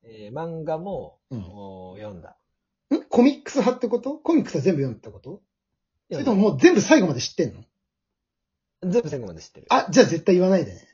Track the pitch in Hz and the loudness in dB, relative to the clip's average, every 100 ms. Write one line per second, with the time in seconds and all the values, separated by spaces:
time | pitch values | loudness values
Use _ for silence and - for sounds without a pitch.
0 | 117 110 104 131 165 165 160 160 185 175 | _ -20 -16 -12 -10 -10 -8 -8 -8 -10
1 | 78 _ _ 120 90 101 101 95 92 95 | -12 _ _ -14 -14 -16 -18 -18 -18 -16
2 | 107 92 80 _ _ _ _ _ _ 302 | -16 -16 -20 _ _ _ _ _ _ -6
3 | - 226 247 277 - 277 233 247 233 233 | -2 2 2 2 -6 -2 -2 -2 -4 -4
4 | 262 302 - 330 - 170 135 160 135 107 | -6 -10 0 0 0 -2 -2 0 -4 -8
5 | - 92 127 190 _ _ _ _ _ _ | -18 -20 -18 -20 _ _ _ _ _ _
6 | _ - 277 202 208 143 339 320 - 302 | _ -4 0 2 2 6 4 4 4 4
7 | 185 135 - - - - - _ _ _ | 4 -2 -6 -4 -4 -4 -20 _ _ _
8 | _ _ _ _ _ _ _ _ 185 208 | _ _ _ _ _ _ _ _ -2 0
9 | 165 147 110 80 - - - 262 - 170 | 0 -6 -10 -14 -20 -20 0 0 4 4
10 | 196 160 185 180 185 190 151 - _ | 4 4 2 4 4 2 0 -10 _